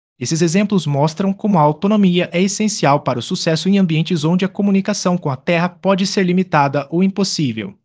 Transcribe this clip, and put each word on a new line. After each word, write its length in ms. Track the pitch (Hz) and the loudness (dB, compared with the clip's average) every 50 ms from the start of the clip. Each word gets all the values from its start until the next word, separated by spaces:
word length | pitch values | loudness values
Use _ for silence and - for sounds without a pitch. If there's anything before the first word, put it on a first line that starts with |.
| _ _ _ - | _ _ _ -8
Esses 240 | 127 120 165 156 175 | -6 -4 -2 0 0
exemplos 420 | 160 160 202 214 196 214 180 156 | 2 2 0 0 0 0 -2 0
mostram 480 | 147 143 139 151 156 - - 196 196 196 | 0 0 0 0 0 0 -2 -2 -2 -2
como 240 | - - 202 196 | -2 -2 0 2
a 40 | 160 | 4
autonomia 680 | 147 151 151 - 202 202 220 208 196 180 175 175 165 - | 4 2 2 0 0 0 2 4 4 4 2 0 -2 -2
é 80 | - 175 | 0 0
essencial 600 | 196 190 - - 214 208 - - 165 139 143 143 | 0 0 0 -2 -2 -2 -2 0 2 2 2 2
para 180 | - 139 123 | 0 -2 -4
o 60 | 120 - | -4 -4
sucesso 440 | - 190 - - 170 160 156 - | -6 -4 -4 -2 -2 -2 0 0
em 120 | 185 202 196 | 0 2 2
ambientes 440 | 190 165 160 156 160 - 180 147 143 | 2 2 0 0 0 0 -2 0 0
onde 220 | 160 180 180 190 | 0 0 0 0
a 40 | 185 | -2
comunicação 680 | - - 202 202 196 196 190 214 202 - - 180 180 | -2 -2 0 2 2 0 0 -2 -4 -2 -2 -2 -2
com 140 | 175 - 147 | -2 -2 -4
a 40 | 131 | -6
Terra 320 | - - 180 170 165 175 | -4 -4 -2 0 0 0
pode 380 | 180 - _ - 190 196 180 196 | -2 -4 _ -2 0 0 0 0
ser 160 | 196 - 208 | -2 -2 0
limitada 680 | 185 180 180 185 180 - - 147 143 143 135 143 135 - | 0 0 0 0 0 0 2 2 2 2 0 -4 -4 -2
ou 100 | 165 175 | -2 0
impossível. 720 | 190 190 190 208 190 - - - 147 123 110 110 98 95 - _ | 0 0 0 -2 -2 -2 -2 -2 -2 -2 -4 -6 -8 -10 -12 _